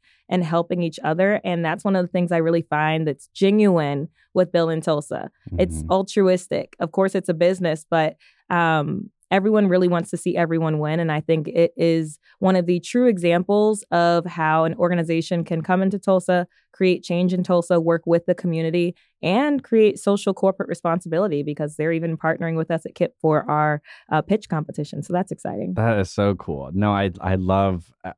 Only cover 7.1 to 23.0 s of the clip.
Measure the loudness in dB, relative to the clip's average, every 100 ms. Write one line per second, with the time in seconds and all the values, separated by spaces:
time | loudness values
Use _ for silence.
7.1 | 0 -2 2 2 2 -2 -4 -2 0 0
8.1 | -4 _ _ -4 0 2 2 0 -6 -10
9.1 | _ _ 0 2 4 4 4 2 0 -2
10.1 | -4 -2 0 0 0 0 -2 -2 -2 -2
11.1 | -2 0 -2 0 0 0 2 0 0 -2
12.1 | -10 _ _ 0 2 2 -2 0 2 2
13.1 | 2 2 2 2 2 2 0 -2 2 4
14.1 | 2 0 -2 2 2 2 0 0 0 0
15.1 | -2 -2 -4 -2 -4 0 0 0 -2 0
16.1 | 0 2 0 -2 _ _ 0 0 0 -2
17.1 | 0 0 0 0 0 2 2 2 0 2
18.1 | 0 2 -2 -2 -2 -2 0 -2 -4 _
19.1 | _ 0 0 2 -2 2 4 4 2 0
20.1 | 0 -2 0 0 0 -6 -4 -2 -2 -2
21.1 | -2 0 -2 -4 -6 -6 -4 -2 -2 -4
22.1 | -2 -2 -2 -2 -4 -2 -4 -6 -4